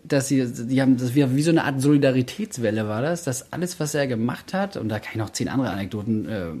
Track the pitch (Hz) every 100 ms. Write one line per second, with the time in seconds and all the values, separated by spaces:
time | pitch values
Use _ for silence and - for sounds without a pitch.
0 | - 143 131 135 120 123 117 131 131 123
1 | 123 135 131 135 160 165 - 135 143 147
2 | 139 127 123 - 214 - 110 110 107 107
3 | 147 170 - 160 - 156 175 - 151 151
4 | 135 113 120 - - 190 196 - 110 107
5 | - 110 107 - 90 127 117 95 95 107
6 | 104 107 85 107 85 73